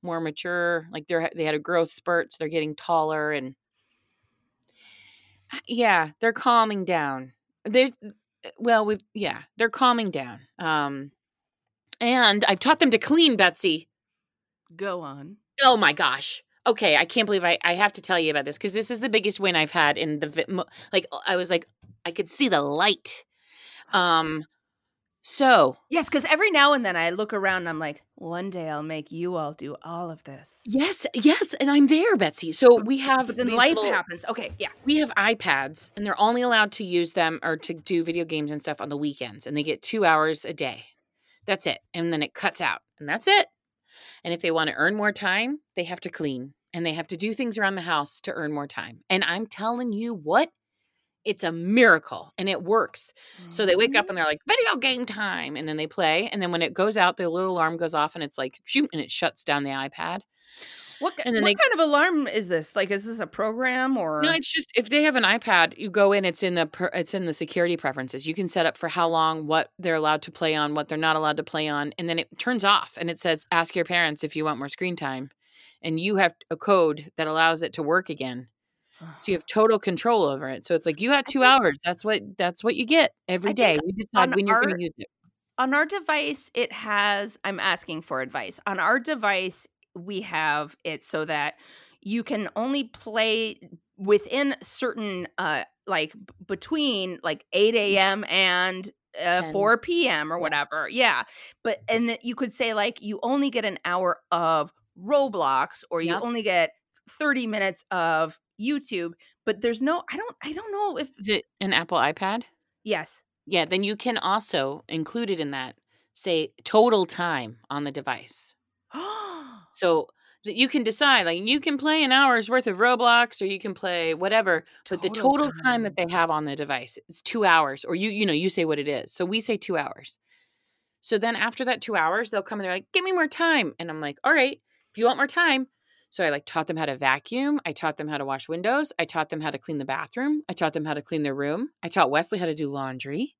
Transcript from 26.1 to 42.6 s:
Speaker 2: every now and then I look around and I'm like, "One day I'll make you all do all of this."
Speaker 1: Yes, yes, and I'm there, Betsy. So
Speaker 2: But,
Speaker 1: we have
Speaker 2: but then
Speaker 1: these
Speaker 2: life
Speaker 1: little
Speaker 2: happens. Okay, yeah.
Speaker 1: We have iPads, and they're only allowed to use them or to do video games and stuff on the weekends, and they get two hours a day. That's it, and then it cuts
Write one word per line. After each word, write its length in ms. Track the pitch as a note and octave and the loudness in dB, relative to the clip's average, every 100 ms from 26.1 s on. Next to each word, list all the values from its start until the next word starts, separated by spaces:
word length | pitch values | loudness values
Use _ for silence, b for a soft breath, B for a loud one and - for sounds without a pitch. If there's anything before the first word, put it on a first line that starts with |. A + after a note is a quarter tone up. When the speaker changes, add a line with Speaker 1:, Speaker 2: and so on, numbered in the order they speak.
| D4 D4+ | -2 2
Speaker 2:
every 240 | D#4 G#4+ | 2 4
now 220 | D#4 C#4+ | 6 6
and 120 | C#4+ A3 | 4 2
then 100 | F3 | 0
I 140 | E3+ | 0
look 220 | F#3 G#3+ | -2 -4
around 300 | G#3+ G3 F#3 | -2 0 -2
and 60 | E3+ | -4
I'm 100 | D#3 | -6
like, 240 | D#3+ D3+ _ _ | -6 -8 _ _
"One 340 | E3+ E3+ F#3+ | -10 -8 -8
day 200 | F#3 D#3+ | -8 -8
I'll 140 | D3+ | -8
make 280 | D#3 D#3 D3+ | -8 -10 -10
you 240 | E3 F3 F3+ | -8 -6 -4
all 180 | D3 | -6
do 220 | D3+ C3+ - | -8 -12 -12
all 260 | - E3+ F3 | -12 -10 -10
of 140 | D#3+ | -12
this." 260 | - C#3 D3 - - | -18 -20 -20 -20 -4
Speaker 1:
Yes, 400 | B3 D#4+ F#4+ - | 0 0 0 -2
yes, 400 | - G#3 - - - | 2 4 4 0 0
and 140 | C#4 | 2
I'm 180 | C#4+ C#4 | 6 6
there, 280 | D#4 G#4+ E4+ | 6 4 2
Betsy. 380 | E3+ - E3 | 2 -2 -2
So 220 | D#3 B3+ A#3+ | 6 8 8
Speaker 2:
But, 100 | G#3+ | 6
Speaker 1:
we 140 | C4+ | -2
have 280 | C4+ C4 B3 | 2 2 0
Speaker 2:
but 80 | A#3 | -2
then 120 | B3 | 0
Speaker 1:
these 100 | A3+ | 4
Speaker 2:
life 180 | C4 C#4 | 4 4
Speaker 1:
little 160 | G#3 | 0
Speaker 2:
happens. 320 | F#3+ F3 E3+ - | 0 -2 -10 -8
Okay, 240 | A3+ G#3 - | -6 -8 -8
yeah. 120 | F#3+ - C4 | -10 -6 0
Speaker 1:
We 120 | D4+ | 2
have 140 | C#4+ - | 2 2
iPads, 760 | G3+ A3+ F3+ C#3 C3+ D#3+ - - | 2 0 0 0 0 -8 -12 -8
and 80 | G#3 | -4
they're 140 | - | 2
only 220 | G#3+ A#3+ | 2 4
allowed 300 | B3 A3+ G#3 | 2 4 2
to 120 | - G3 | 0 0
use 280 | F3 E3 | 0 0
them 260 | F#3 D#3+ E3 | 0 0 0
or 140 | D#3+ D#3+ | -4 -4
to 160 | - | -6
do 300 | E3+ - F3 | -10 -4 -2
video 200 | E3 E3+ E3 | -2 -4 -4
games 240 | D#3 D3 | -4 -4
and 100 | D3 | -6
stuff 180 | D3+ D3 | -6 -8
on 80 | C#3 | -6
the 80 | C#3+ | -4
weekends, 480 | D3 C#3 A#2+ G2+ B2 | -6 -6 -12 -10 -6
and 120 | D3 | -4
they 60 | |
get 180 | D3+ D3 | -2 -4
two 240 | - A3+ F#3 | -2 2 4
hours 400 | D#3 D#3 D#3 - | 4 2 0 -6
a 80 | |
day. 320 | D#3 C3+ A2 - _ _ _ _ _ - | -6 -8 -8 -18 _ _ _ _ _ -6
That's 220 | F#3+ - | -2 -2
it, 120 | - _ | -4 _
and 200 | F3 E3+ | -6 -4
then 100 | D#3+ | -2
it 100 | D3+ | -4
cuts 280 | - G3 - | -2 -4 -2